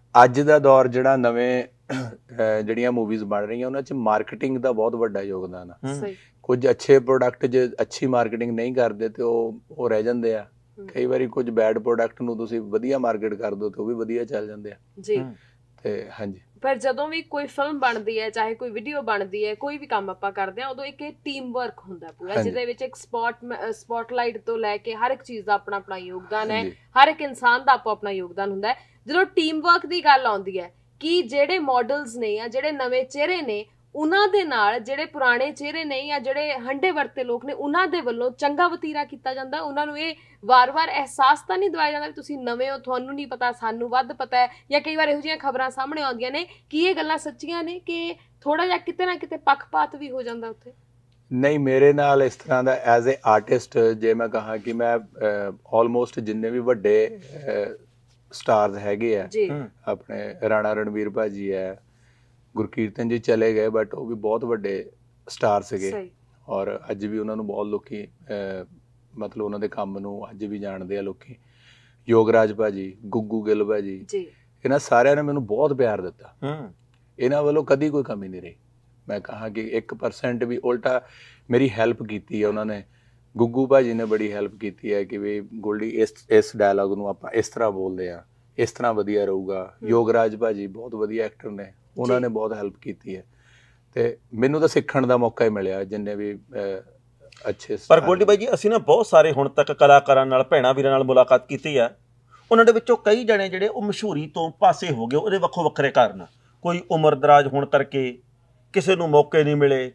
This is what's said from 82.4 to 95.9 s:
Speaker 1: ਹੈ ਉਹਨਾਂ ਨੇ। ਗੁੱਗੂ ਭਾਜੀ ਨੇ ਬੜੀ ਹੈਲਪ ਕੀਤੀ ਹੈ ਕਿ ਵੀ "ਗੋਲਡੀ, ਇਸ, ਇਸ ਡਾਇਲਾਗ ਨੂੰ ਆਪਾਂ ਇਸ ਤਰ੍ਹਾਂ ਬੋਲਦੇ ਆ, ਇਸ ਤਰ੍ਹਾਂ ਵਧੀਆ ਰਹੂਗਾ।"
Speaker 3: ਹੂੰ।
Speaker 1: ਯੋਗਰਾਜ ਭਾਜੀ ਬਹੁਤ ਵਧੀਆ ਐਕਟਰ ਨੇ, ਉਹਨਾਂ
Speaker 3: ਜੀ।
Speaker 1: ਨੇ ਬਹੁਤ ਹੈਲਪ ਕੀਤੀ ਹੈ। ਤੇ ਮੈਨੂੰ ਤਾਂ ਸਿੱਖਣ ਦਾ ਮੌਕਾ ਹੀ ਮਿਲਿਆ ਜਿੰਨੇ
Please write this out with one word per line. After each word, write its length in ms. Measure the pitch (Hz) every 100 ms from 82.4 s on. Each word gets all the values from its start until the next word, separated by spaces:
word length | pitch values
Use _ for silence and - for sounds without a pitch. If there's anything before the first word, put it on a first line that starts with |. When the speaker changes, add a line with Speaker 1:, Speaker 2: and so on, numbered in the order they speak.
Speaker 1:
ਹੈ 40 | 104
ਉਹਨਾਂ 180 | 107 107
ਨੇ। 180 | 104 95 _ _ _ _ 110
ਗੁੱਗੂ 300 | 117 120 131
ਭਾਜੀ 260 | 135 123
ਨੇ 120 | 113 113
ਬੜੀ 280 | 107 107
ਹੈਲਪ 220 | 104 101 98
ਕੀਤੀ 380 | 107 92 110
ਹੈ 100 | 101
ਕਿ 140 | 95 104
ਵੀ 300 | 101 104 101
"ਗੋਲਡੀ, 360 | 113 104 104 110
ਇਸ, 240 | 110 110 - -
ਇਸ 220 | 110 107 113
ਡਾਇਲਾਗ 360 | 101 98 98
ਨੂੰ 140 | 101 101
ਆਪਾਂ 240 | 95 -
ਇਸ 180 | 113 107
ਤਰ੍ਹਾਂ 220 | - 113
ਬੋਲਦੇ 400 | 95 95 92 90
ਆ, 120 | 85 - _ _ -
ਇਸ 140 | 113
ਤਰ੍ਹਾਂ 220 | - 120
ਵਧੀਆ 320 | 107 101 104 98
ਰਹੂਗਾ।" 500 | 95 95 95 92 -
Speaker 3:
ਹੂੰ। 80 | 110
Speaker 1:
ਯੋਗਰਾਜ 460 | 117 113 113 113 107
ਭਾਜੀ 320 | 113 104 101
ਬਹੁਤ 280 | 98 120 113
ਵਧੀਆ 300 | 107 110 110
ਐਕਟਰ 240 | - 110
ਨੇ, 240 | 101 95 _ _ -
ਉਹਨਾਂ 200 | 123 123
Speaker 3:
ਜੀ। 40 |
Speaker 1:
ਨੇ 60 | 123
ਬਹੁਤ 260 | 110 110
ਹੈਲਪ 220 | 107 101 90
ਕੀਤੀ 380 | - 95 - 92
ਹੈ। 80 | - _ _ _ _ _ _
ਤੇ 240 | - 117 117 _
ਮੈਨੂੰ 260 | 110 131 151
ਤਾਂ 80 | 160
ਸਿੱਖਣ 400 | - - 139 127
ਦਾ 100 | 123
ਮੌਕਾ 280 | 120 - 113
ਹੀ 40 |
ਮਿਲਿਆ 340 | 104 95 95
ਜਿੰਨੇ 320 | 98